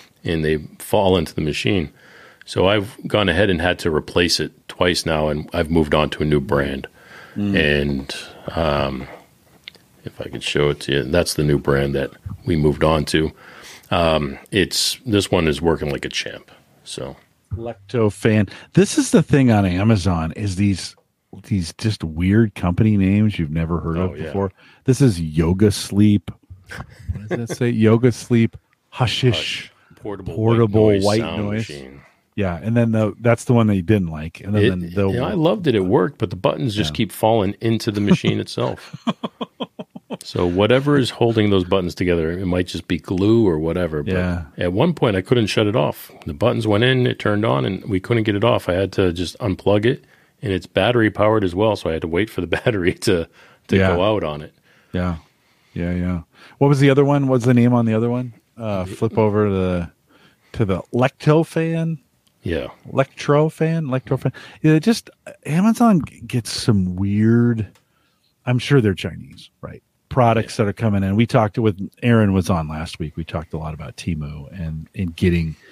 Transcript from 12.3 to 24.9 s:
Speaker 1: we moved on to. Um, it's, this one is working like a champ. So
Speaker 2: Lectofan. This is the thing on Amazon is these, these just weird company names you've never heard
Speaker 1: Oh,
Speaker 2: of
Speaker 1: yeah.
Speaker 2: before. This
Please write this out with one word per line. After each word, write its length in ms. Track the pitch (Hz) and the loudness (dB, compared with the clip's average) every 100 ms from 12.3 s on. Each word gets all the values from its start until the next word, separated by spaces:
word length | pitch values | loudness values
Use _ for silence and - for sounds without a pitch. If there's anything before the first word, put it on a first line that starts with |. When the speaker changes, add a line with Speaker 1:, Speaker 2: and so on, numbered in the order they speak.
| - | -10
Speaker 1:
we 100 | - 82 | -4 0
moved 280 | 76 71 | 0 2
on 200 | 78 80 73 | 2 0 0
to. 260 | 85 78 - - - - - - | -2 -2 -6 -20 -20 -20 -20 -6
Um, 480 | 92 82 78 71 69 - | 0 2 0 -2 -8 -4
it's, 480 | 110 87 - - - - | 0 0 -2 -4 -6 -2
this 240 | 101 92 | 0 2
one 180 | 95 82 | 0 0
is 120 | 71 | 0
working 280 | 85 76 76 | 0 0 -2
like 140 | 69 | -6
a 40 | - | -8
champ. 420 | - - - - - _ _ | -8 -10 -12 -18 -20 _ _
So 300 | - - - - _ _ - | -18 -14 -14 -14 _ _ -14
Speaker 2:
Lectofan. 960 | 98 117 113 - 127 107 - 117 107 101 - - | -10 -10 -14 -6 0 0 0 0 2 0 -4 -2
This 240 | - 202 - | 2 2 2
is 140 | 269 | 2
the 100 | 220 | 2
thing 280 | 160 143 127 | 4 4 4
on 120 | 107 | 4
Amazon 680 | 98 87 107 110 95 85 82 | 2 2 2 2 2 0 -2
is 240 | - 107 90 | -4 -4 0
these, 400 | 101 92 - - _ _ _ - | 0 0 -6 -16 _ _ _ -16
these 280 | - 101 82 - | -4 -4 -4 -4
just 240 | 110 104 | -4 -4
weird 520 | 82 78 90 104 113 - | -6 -2 2 4 4 0
company 400 | 90 87 110 104 | -2 2 2 2
names 420 | 95 101 107 101 | 2 2 2 0
you've 140 | 78 | -4
never 260 | 80 80 82 | -2 -2 -2
heard 160 | 82 82 | -2 -2
Speaker 1:
Oh, 40 | 92 | -4
Speaker 2:
of 80 | 71 | -4
Speaker 1:
yeah. 60 | 80 | -8
Speaker 2:
before. 240 | 98 98 - - _ | -4 -6 -6 -20 _
This 160 | - | -2